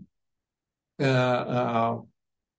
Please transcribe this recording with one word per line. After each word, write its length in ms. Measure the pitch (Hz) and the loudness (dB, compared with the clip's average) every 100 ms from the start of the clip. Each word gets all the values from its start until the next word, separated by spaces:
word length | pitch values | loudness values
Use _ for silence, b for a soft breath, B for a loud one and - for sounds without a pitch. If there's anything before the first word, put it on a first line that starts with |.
| - _ _ _ _ _ _ _ _ - | -14 _ _ _ _ _ _ _ _ -4
é, 80 | 135 | 0
ah, 920 | 131 127 123 - 123 123 117 113 117 - _ _ _ _ | 2 2 0 -2 -2 0 0 0 -2 -10 _ _ _ _